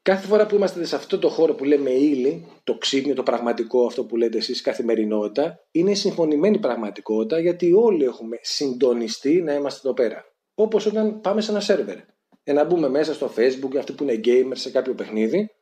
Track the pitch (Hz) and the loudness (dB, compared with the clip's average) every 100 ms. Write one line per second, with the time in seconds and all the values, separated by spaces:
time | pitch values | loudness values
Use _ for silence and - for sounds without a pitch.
0 | - 190 190 208 208 202 190 180 160 143 | 0 0 2 2 4 2 0 -2 -6 -6
1 | - 185 165 - 160 143 139 143 135 127 | -4 0 0 2 0 2 2 2 2 2
2 | 147 139 127 165 - - - 113 - 139 | 2 2 0 -2 -12 -12 -6 -4 0 0
3 | 135 127 127 120 120 117 113 127 120 123 | 0 -2 0 0 -2 -2 0 2 0 -2
4 | 113 117 113 110 110 123 - 120 117 110 | -4 -2 0 -2 -4 -4 -4 -2 -2 0
5 | 107 107 104 104 160 165 _ 160 185 202 | 0 -2 -2 -2 -4 -6 _ 0 2 2
6 | 196 175 160 147 185 214 139 113 104 98 | -2 0 0 2 2 2 0 -2 -6 -10
7 | - 110 110 160 175 170 175 185 233 175 | -4 -2 0 0 0 0 4 6 4 2
8 | 131 - 113 117 - - 143 123 131 120 | 0 -2 -12 -10 -8 -4 -4 2 2 2
9 | 110 - 135 175 160 143 143 - 135 123 | -2 -4 0 0 2 -2 -4 -4 -4 0
10 | 113 - - _ _ - 214 214 208 214 | -2 -2 -18 _ _ -2 0 2 0 0
11 | 214 214 185 208 214 208 208 180 107 87 | -2 -2 -2 -2 -2 -4 0 0 0 -10
12 | _ _ _ _ - 143 156 175 143 139 | _ _ _ _ 0 2 4 2 2 0
13 | 156 143 123 - 127 131 135 139 - 120 | 0 -2 -6 2 0 0 -4 -4 -6 -6
14 | 143 113 117 123 131 123 131 131 123 110 | -2 0 4 4 2 -4 -4 -2 -2 -6
15 | 98 107 110 170 214 _ | -4 -2 0 0 -2 _